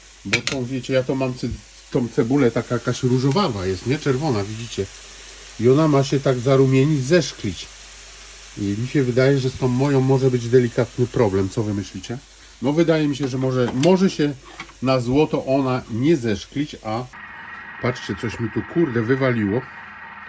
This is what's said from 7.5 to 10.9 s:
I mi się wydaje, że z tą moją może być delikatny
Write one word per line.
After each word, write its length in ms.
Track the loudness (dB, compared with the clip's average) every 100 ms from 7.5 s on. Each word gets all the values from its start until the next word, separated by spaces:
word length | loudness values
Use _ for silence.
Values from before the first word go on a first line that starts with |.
| -6 -10 -16 -20 -20 -20 -20 -20 -20 -16 -6
I 180 | -4 -2
mi 80 | -2
się 160 | 0
wydaje, 340 | 2 4 4 4
że 100 | 0
z 80 | -2
tą 100 | 0
moją 340 | 2 2 2
może 300 | 4 4 4
być 180 | 2 4
delikatny 580 | 4 4 0 -2